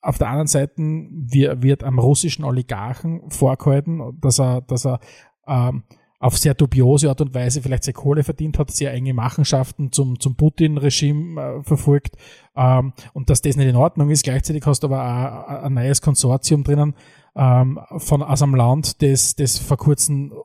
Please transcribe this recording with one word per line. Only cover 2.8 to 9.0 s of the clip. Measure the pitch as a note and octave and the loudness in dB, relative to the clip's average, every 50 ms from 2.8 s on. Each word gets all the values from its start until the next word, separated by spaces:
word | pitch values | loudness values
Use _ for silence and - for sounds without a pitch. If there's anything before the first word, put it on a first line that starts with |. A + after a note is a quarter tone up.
| G2+ A#2 B2 - - E3 E3 E3+ - - | -8 -8 -10 -8 -8 -8 -8 -8 -10 -14
vorgehalten, | - - - C3+ C3 - - D3+ C#3 C#3 C#3+ - E3 E3 C3+ A#2 B2 - | -4 0 2 2 2 2 0 2 2 2 0 -2 -6 -6 -8 -10 -12 -2
dass | - C#3 B2 - | 0 0 2 2
er, | C3+ B2+ B2 B2+ | 2 0 0 -2
dass | B2+ _ C3 - - | -4 _ -6 -4 -2
er, | C#3 B2+ B2 - - - - _ _ _ _ _ | -4 -4 -4 -8 -12 -20 -20 _ _ _ _ _
ähm, | - C#3+ B2 B2 B2+ C3 C3 - _ _ _ _ _ _ _ | -4 -2 0 0 0 -2 -4 -8 _ _ _ _ _ _ _
auf | - B2 - | 0 0 0
sehr | - - D3+ C#3 | 2 2 0 2
dubiose | - D#3+ C3 - C3 B2+ B2 C#3 C#3+ C3+ - | 2 2 2 4 4 4 6 6 4 4 2
Art | - - D3+ | 0 0 -2
und | B2 C3 | -4 -2
Weise | B2+ B2 B2+ B2 D3 B2 | -4 -2 -2 -2 -2 -4
vielleicht | C3 C3 B2 - | -2 -4 -4 -4
seine | - B2+ | -6 -8
Kohle | - - C#3 C#3+ D3+ C#3 | -4 -2 0 0 0 0
verdient | - D3+ - D3+ D#3 C#3+ - | -2 -2 -6 -6 -4 -2 -2
hat, | D3+ C3 | -4 -2
sehr | - - C#3+ C#3 B2+ | -4 -6 -4 -4 -4
enge | B2 | -4